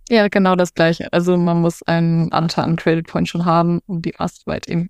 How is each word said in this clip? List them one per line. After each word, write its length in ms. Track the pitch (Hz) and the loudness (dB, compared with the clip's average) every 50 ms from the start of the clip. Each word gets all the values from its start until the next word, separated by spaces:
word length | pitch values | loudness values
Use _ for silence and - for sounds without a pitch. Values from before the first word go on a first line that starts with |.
| - - | -4 0
Ja, 180 | 233 220 202 | 2 2 2
genau 300 | 202 - 208 190 185 185 | 2 2 2 2 2 2
das 160 | 180 180 - - | 2 0 0 0
Gleiche. 400 | - 165 165 170 - - - - | 2 2 2 0 -2 -4 -2 -2
Also 240 | 175 175 180 180 | 0 2 2 2
man 240 | 175 175 170 170 170 | 2 2 2 2 2
muss 200 | 170 170 - - - | 0 0 -2 -4 -4
einen 460 | - 170 170 165 165 165 165 165 - - | -2 0 0 2 2 2 0 0 0 0
Anteil 320 | - 165 170 - - - | -2 -2 -2 -2 -2 -2
an 100 | 160 165 | -2 -2
Credit 320 | - - 170 165 165 165 | 0 0 0 0 0 -2
Point 220 | - - 170 170 - | -4 -4 -4 -4 -2
schon 160 | - 170 170 | -4 -2 0
haben, 340 | 175 165 170 170 175 175 170 - | 2 2 2 2 0 -2 -4 -4
um 160 | - 185 165 | -8 -8 -8
die 120 | 170 170 - - | -6 -8 -6 -6
Masterarbeit 480 | 175 175 - - - - - - - | -8 -8 -8 -10 -10 -8 -8 -8 -6
eben 220 | - - 165 175 | -6 -4 -4 -4